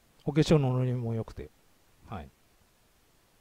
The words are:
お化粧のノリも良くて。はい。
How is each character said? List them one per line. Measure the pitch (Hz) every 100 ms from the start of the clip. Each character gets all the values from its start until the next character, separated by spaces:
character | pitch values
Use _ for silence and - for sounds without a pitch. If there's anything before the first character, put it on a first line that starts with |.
| _ _
お | -
化 | 143
粧 | 151 160
の | 135
ノ | 127
リ | 127
も | 123 117
良 | 113
く | 110
て。 | - 71 - _ _ _ _ -
は | 101
い。 | 69 - _ _ _ _ _ _ _ _ _ _